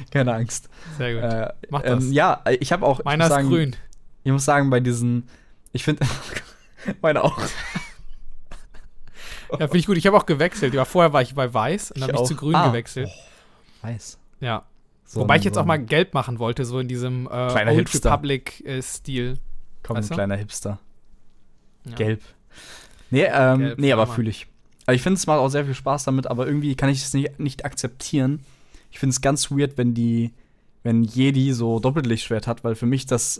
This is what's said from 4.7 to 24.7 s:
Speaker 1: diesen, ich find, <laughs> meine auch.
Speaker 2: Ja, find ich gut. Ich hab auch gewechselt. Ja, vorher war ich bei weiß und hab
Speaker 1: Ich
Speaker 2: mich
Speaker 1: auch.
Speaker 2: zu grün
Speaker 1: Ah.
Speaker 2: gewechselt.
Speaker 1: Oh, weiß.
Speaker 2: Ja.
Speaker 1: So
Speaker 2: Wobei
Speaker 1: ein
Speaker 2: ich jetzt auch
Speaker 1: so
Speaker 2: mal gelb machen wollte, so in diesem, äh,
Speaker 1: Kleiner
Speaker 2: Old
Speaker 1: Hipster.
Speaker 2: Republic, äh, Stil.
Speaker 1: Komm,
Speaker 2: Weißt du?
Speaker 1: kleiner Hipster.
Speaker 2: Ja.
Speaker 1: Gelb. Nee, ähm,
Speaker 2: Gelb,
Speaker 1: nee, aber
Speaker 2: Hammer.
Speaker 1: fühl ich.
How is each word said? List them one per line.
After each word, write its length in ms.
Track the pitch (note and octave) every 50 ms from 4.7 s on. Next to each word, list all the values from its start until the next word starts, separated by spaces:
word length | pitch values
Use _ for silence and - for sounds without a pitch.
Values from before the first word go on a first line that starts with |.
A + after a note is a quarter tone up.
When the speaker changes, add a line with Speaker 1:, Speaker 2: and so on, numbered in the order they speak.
| B2+ B2
Speaker 1:
diesen, 480 | B2+ B2 A#2+ A#2 A#2+ A#2+ A#2+ A#2+ B2 - - - - - - _ - -
ich 120 | - B2 -
find, 160 | D#3 D3+ - - B2 B2 - - - - - - -
<laughs> 500 | - - - - - - - - G3 -
meine 220 | - D#3+ D3+ - -
auch. 140 | - - - G#2+ - - - - - - F#3 - - - - - - - - - - - - - - - - - - - - - - - - - - - - - - - - - -
Speaker 2:
Ja, 80 | B2 C3 D#3+
find 80 | C3+ E3
ich 100 | F3 D#3+
gut. 100 | G#3 G3
Ich 80 | E3+ -
hab 60 | G3 G#3
auch 120 | G3+ -
gewechselt. 480 | - D#3+ C3+ D#3+ F3+ - G#3 D3 B2+ B2+
Ja, 120 | C3+ C3
vorher 280 | - - F3+ E3+ D#3+ C#3+
war 80 | C#3
ich 120 | B2 - C3+
bei 180 | C#3 C3 A#2+ B2
weiß 380 | A2+ G#2+ C3+ F3+ G3+ - -
und 100 | - C3+
hab 80 | C3+ C3
Speaker 1:
Ich 40 | -
Speaker 2:
mich 80 | A#2+
Speaker 1:
auch. 60 | B2
Speaker 2:
zu 80 | C3 D#3
grün 200 | B2+ C3+ D3+ D#3
Speaker 1:
Ah. 120 | D#3+ F3
Speaker 2:
gewechselt. 420 | C3+ A#2 A#2 A#2+ - - B2+ C3 F#2+
Speaker 1:
Oh, 760 | - - - - - - _ _ _ _ _ _ - - -
weiß. 300 | C3 A#2 G#2 - - - - - - _ -
Speaker 2:
Ja. 220 | C3+ A#2+ A2 - - - _ - _ _ _ _ _
Speaker 1:
So 160 | - - G#2+
Speaker 2:
Wobei 140 | - G#2 -
Speaker 1:
ein 40 | G2+
Speaker 2:
ich 60 | G3
jetzt 120 | G3+ G3+
auch 40 | F3+
Speaker 1:
so 60 | D3+
Speaker 2:
mal 100 | E3 D#3+
gelb 360 | D3 A#2+ G#2+ D3 D#3+ F#3 - -
machen 240 | C#3+ B2 B2+ A#2+ A2+
wollte, 260 | A#2 A2+ A#2+ - C3
so 140 | A#2 B2 C3
in 80 | B2+ B2
diesem, 380 | B2+ A#2+ B2 B2+ B2+ B2+ B2+
äh, 20 | C3 - B2 B2+ B2
Speaker 1:
Kleiner 220 | B2+ A2+ G#2+ A2+
Speaker 2:
Old 80 | A2+ A2+
Speaker 1:
Hipster. 300 | - - - - - A#2+
Speaker 2:
Republic, 540 | C#3+ C#3+ - C#3 C#3 B2+ - - - - -
äh, 160 | - C3+ C3
Stil. 560 | B2 - - - - C#3+ C3 B2 B2 B2 B2+ A#2+ - - - - - - - - -
Speaker 1:
Komm, 140 | - A2+
Speaker 2:
Weißt 120 | A2+ G#2 G#2
du? 60 | -
Speaker 1:
kleiner 200 | - G2+ G2+ G2+
Hipster. 440 | G2+ G2+ - - - - G#2 G#2 - - - - - - - - - - - - - - - - - _ - _ _ -
Speaker 2:
Ja. 100 | A#2+ A#2
Speaker 1:
Gelb. 260 | A2+ A2 G#2+ A2+ G#2+ - - - _ _ _ - - - - - - - - - - - -
Nee, 140 | B2+ C#3 F3 -
ähm, 280 | - C#3 C3 C3 C3 C3
Speaker 2:
Gelb, 200 | C3+ C3+ A#2 -
Speaker 1:
nee, 140 | C#3+ C#3 B2
aber 80 | A2+ A2
Speaker 2:
Hammer. 100 | A#2 A#2
Speaker 1:
fühl 140 | A#2+ A2+
ich. 200 | A2 G2+ - - - _ _ _ _